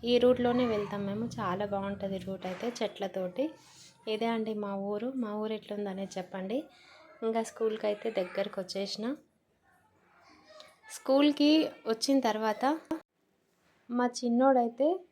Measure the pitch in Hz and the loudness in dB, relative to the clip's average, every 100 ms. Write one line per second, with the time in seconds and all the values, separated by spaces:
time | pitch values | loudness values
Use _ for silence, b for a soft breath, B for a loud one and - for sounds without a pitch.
0 | 233 240 247 247 240 247 247 214 202 202 | 4 6 6 6 4 4 2 0 -2 -4
1 | 202 202 233 233 202 180 208 202 196 196 | -4 -4 -6 -4 -2 -2 -2 -2 -4 -4
2 | 196 190 185 190 185 185 233 233 220 - | -4 -4 -6 -8 -6 -4 -6 -4 -6 -4
3 | 196 190 185 180 302 - B B B B | -6 -4 -6 -2 -4 -4 B B B B
4 | - 214 226 226 220 214 202 196 196 208 | -6 -2 0 0 -2 -4 -4 -4 -4 -4
5 | 240 269 220 214 214 214 - 208 202 190 | -4 -4 -4 -4 -4 -6 -6 -6 -6 -6
6 | 196 196 180 196 190 247 320 B B B | -8 -8 -8 -8 -4 -4 -6 B B B
7 | B - 226 226 226 - 226 214 214 208 | B -6 -2 -2 -4 -2 -2 0 -2 -2
8 | 226 214 180 - 196 196 185 196 196 - | -2 -2 -4 -4 -4 -6 -6 -6 -6 -4
9 | 220 302 _ _ _ _ _ _ _ _ | -6 -6 _ _ _ _ _ _ _ _
10 | _ _ _ - _ 622 B B - - | _ _ _ -20 _ -20 B B -18 -12
11 | - 269 294 285 294 311 311 - - 226 | 2 4 4 4 4 6 2 -4 -6 -4
12 | - 269 247 214 220 214 262 320 - 320 | 2 2 2 0 -2 0 0 -2 -4 -10
13 | - _ _ _ _ _ _ _ _ 240 | -10 _ _ _ _ _ _ _ _ 0
14 | 247 240 247 233 262 262 233 233 285 370 | 0 0 0 6 8 6 4 2 2 2
15 | - | -4